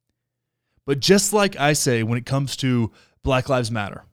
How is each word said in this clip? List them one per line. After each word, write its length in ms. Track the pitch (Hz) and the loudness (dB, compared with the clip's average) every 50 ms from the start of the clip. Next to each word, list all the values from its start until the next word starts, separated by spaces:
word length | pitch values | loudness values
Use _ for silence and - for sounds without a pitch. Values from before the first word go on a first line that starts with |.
| _ _ _ _ _ _ _ _ _ _ _ _ _ _ _ _ - | _ _ _ _ _ _ _ _ _ _ _ _ _ _ _ _ -4
But 140 | - 143 135 | -4 -2 0
just 320 | 110 - 190 202 - - 208 | 4 4 4 4 4 2 2
like 240 | 208 202 196 - | 2 0 0 0
I 160 | - 139 147 156 | 0 0 0 2
say, 280 | - - 139 120 113 | 2 0 0 0 0
when 160 | 110 107 117 | 0 0 -2
it 80 | 120 120 | -4 -4
comes 300 | - 131 139 143 127 - | -2 -2 -2 -2 -4 -6
to 340 | - 135 131 127 120 113 107 _ - _ _ _ _ - | -2 0 0 2 2 0 -2 _ -12 _ _ _ _ -2
Black 260 | 131 131 127 127 - | 0 0 0 0 0
Lives 200 | 131 127 123 107 | -2 -2 -2 -2
Matter 360 | 117 107 101 98 - - - _ | -4 -6 -6 -8 -10 -14 -18 _